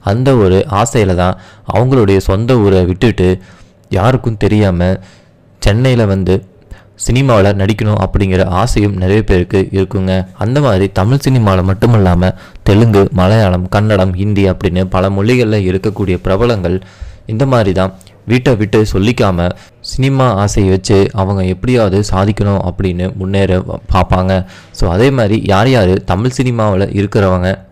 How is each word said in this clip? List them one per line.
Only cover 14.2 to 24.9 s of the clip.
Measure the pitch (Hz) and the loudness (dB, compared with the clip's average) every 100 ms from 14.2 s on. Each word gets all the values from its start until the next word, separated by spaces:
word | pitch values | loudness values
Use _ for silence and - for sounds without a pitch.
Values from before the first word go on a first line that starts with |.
| 101 101 98 | -2 0 0
அப்படின்னு | 92 98 87 | 0 -2 -2
பல | 92 135 95 | -2 -2 -2
மொழிகள்ல | 98 104 123 113 107 | 0 0 0 0 0
இருக்கக்கூடிய | 92 92 107 98 95 90 | 0 -2 -4 -4 -4 -2
பிரபலங்கள் | 92 95 120 110 87 92 - - - - - | -2 0 0 0 -2 -4 -6 -16 -16 -16 -10
இந்த | 110 135 | -4 0
மாதிரி | 127 98 | 0 0
தான் | 90 95 - - - - | 0 -2 -6 -20 -18 -2
வீட்டை | 123 127 113 | 0 0 0
விட்டு | 107 113 107 | 0 0 0
சொல்லிக்காம | 95 104 127 107 87 87 - - _ | 0 0 0 0 0 -4 -4 -16 _
சினிமா | - - 131 135 127 | -10 -4 -2 0 0
ஆசையை | 98 101 - 95 | 0 0 0 2
வச்சு | 92 - 98 98 | 0 2 2 2
அவங்க | - 95 98 | 0 -2 0
எப்படியாவது | 92 92 123 123 104 95 104 | -2 -2 0 0 2 0 0
சாதிக்கணும் | 95 101 104 101 98 | 0 0 0 0 0
அப்படின்னு | 95 85 95 87 92 | -4 -4 -4 -2 -6
முன்னேற | 92 95 98 95 92 | -6 -4 -2 0 0
வ-, | 92 - - | -4 -12 -2
பார்ப்பாங்க. | 98 90 92 92 95 92 - - | 0 0 0 0 -2 -4 -14 -20
So, | - 104 | -4 -2